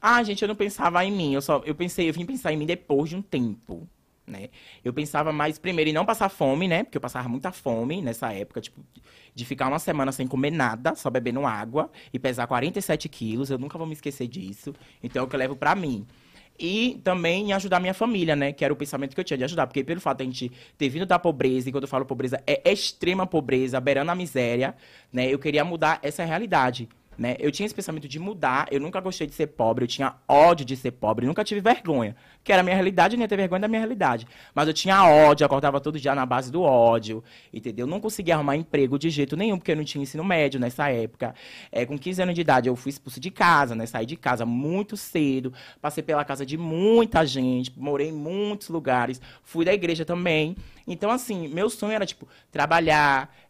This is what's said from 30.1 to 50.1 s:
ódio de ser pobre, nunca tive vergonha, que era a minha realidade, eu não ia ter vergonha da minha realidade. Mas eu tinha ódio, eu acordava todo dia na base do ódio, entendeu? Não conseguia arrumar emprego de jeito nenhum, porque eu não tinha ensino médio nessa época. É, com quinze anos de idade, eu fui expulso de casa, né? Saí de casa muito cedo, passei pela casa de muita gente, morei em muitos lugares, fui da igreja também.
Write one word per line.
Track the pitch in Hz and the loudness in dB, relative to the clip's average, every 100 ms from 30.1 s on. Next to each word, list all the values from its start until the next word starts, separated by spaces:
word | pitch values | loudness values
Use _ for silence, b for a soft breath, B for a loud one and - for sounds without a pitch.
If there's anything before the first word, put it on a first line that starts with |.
| - - | -4 2
ódio | 139 165 170 127 | 8 8 6 0
de | 131 | -4
ser | 127 | -6
pobre, | - 107 110 | -2 -2 0
nunca | 123 - | 0 0
tive | 214 208 | -2 0
vergonha, | 202 - 170 139 107 - b b | 2 2 2 -2 -2 -6 b b
que | - | 2
era | 190 | 4
a | |
minha | 180 190 | 4 2
realidade, | 190 180 175 | 2 4 4
eu | 240 | 4
não | |
ia | 220 | 0
ter | 202 | 0
vergonha | 185 185 | 0 0
da | 214 | 0
minha | 220 | -2
realidade. | 220 233 151 120 117 B B | -2 0 0 0 -4 B B
Mas | - 156 | -2 0
eu | |
tinha | 156 185 190 | 0 2 8
ódio, | 180 151 151 147 | 10 12 10 8
eu | 143 | 4
acordava | 139 143 139 | 4 2 0
todo | 147 156 | -2 -4
dia | 139 | -2
na | 139 127 | 0 0
base | 127 127 | -2 -2
do | 165 | 0
ódio, | 160 123 117 113 107 110 - B B | 4 8 8 6 0 -8 -10 B B
entendeu? | 131 117 107 127 | -12 -10 -6 -6
Não | 190 | -4
conseguia | 214 214 170 | -6 -6 0
arrumar | 156 143 147 | 2 2 -2
emprego | 165 143 131 139 | 0 2 2 2
de | 160 | -2
jeito | 147 135 | 0 -2
nenhum, | 156 220 185 | 0 -2 -2
porque | - | -2
eu | 156 | -2
não | |
tinha | 151 147 | -2 -6
ensino | 139 151 | -6 -6
médio | 190 170 143 135 | -2 2 2 0
nessa | 123 123 143 | -4 -2 -2
época. | 120 113 - 117 - B B B | 0 -4 -6 -8 -8 B B B
É, | - 123 | -4 -4
com | 143 | -4
quinze | 180 185 | -6 -2
anos | 180 | -2
de | 175 | 0
idade, | 160 131 123 | 4 4 4
eu | 123 | -2
fui | 135 | -6
expulso | 139 - - | -10 -14 -12
de | 180 | -12
casa, | - 175 151 135 | 2 6 6 4
né? | 113 113 | -2 -6
Saí | 120 | -6
de | 117 165 | -6 -4
casa | 131 120 | -2 0
muito | 117 120 147 185 202 | 0 -2 -2 -2 -4
cedo, | 208 - 170 143 131 127 127 B B | -8 -6 0 0 0 -4 -10 B B
passei | 147 160 | -6 -6
pela | 156 151 | -2 -2
casa | 143 135 | 0 -4
de | 135 156 | -6 -6
muita | 170 160 202 233 226 165 | -4 2 6 6 6 4
gente, | 156 135 127 127 127 127 | 2 2 0 0 -2 -6
morei | 143 143 151 | -4 -2 -2
em | |
muitos | 156 151 190 208 208 - | -4 -6 -4 -4 -4 -6
lugares, | 165 139 127 120 127 B B | -6 0 0 0 -6 B B
fui | _ 165 | _ -2
da | 170 | 2
igreja | 202 175 165 | 2 0 -2
também. | 160 | -4